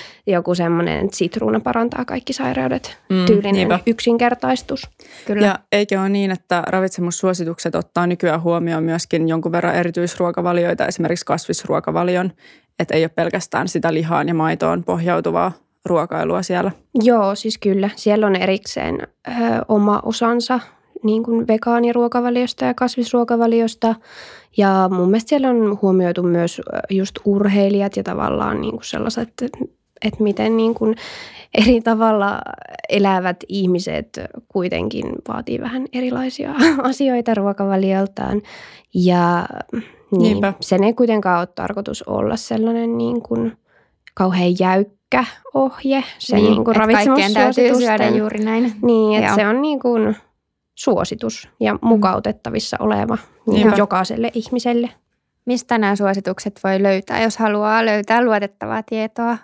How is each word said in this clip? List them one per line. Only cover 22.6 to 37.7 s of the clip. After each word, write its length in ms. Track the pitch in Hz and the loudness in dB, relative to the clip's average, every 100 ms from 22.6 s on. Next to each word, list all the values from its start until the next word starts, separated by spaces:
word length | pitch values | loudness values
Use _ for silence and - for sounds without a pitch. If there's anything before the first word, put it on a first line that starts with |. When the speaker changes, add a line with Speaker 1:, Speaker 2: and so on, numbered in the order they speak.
| 254 | -2
Speaker 1:
ja 80 | |
kasvisruokavaliosta. 1200 | 247 247 254 233 240 233 233 233 226 226 226 226 226 - - - - _ - | 0 -2 -2 0 0 2 2 2 2 0 0 0 0 -6 -20 -20 -20 _ 2
Ja 320 | 196 190 185 | 4 4 2
mun 180 | 185 180 | 2 2
mielestä 200 | 214 226 | 2 2
siellä 200 | 294 269 | 0 2
on 300 | 240 214 202 | 2 2 2
huomioitu 420 | 196 185 175 175 | 2 4 2 0
myös, 360 | 180 170 170 - | 0 2 0 -4
ö, 200 | - - - | -8 -6 -2
just 260 | 190 196 - 208 | -2 -2 -4 0
urheilijat 720 | 202 202 202 196 202 196 202 | 2 2 4 2 2 0 -4
ja 60 | |
tavallaan 580 | 196 - - - - - | -4 -4 -2 0 -2 -2
niin 100 | 214 | -4
kuin 120 | 226 | -8
sellaiset, 460 | - - 214 233 233 - | -8 -6 -4 -4 -8 -8
et, 160 | 254 - - _ _ - | -8 -8 -10 _ _ -6
et 180 | 220 - | -4 -2
miten 380 | 214 208 220 226 | -2 0 0 2
niin 160 | 220 | 0
kuin 220 | 233 220 226 - - - - - - | 0 -2 -2 -6 -16 -18 -20 -2 2
eri 240 | 226 233 | 4 4
tavalla 580 | 226 220 226 214 196 - - - - - - | 4 2 4 2 0 -4 -8 -14 -16 -14 -2
elävät 480 | 202 196 190 185 185 - | 2 4 2 0 -4 -6
ihmiset 720 | 202 185 175 185 78 - - - - - | -2 0 0 -2 -6 -8 -12 -14 -16 -8
kuitenkin 580 | 196 180 82 95 - - - - | -4 -2 -2 -4 -4 -6 -8 -8
vaatii 340 | - - 240 | -8 -6 -6
vähän 240 | 247 254 262 | -6 -6 -6
erilaisia 600 | 247 254 247 262 269 - 285 330 | -4 -4 -2 -4 -6 -4 2 2
<laughs> 120 | 277 | 2
asioita 500 | 254 262 269 247 233 | 0 0 0 0 0
ruokavalioltaan. 1080 | 214 202 196 196 | 0 0 -2 0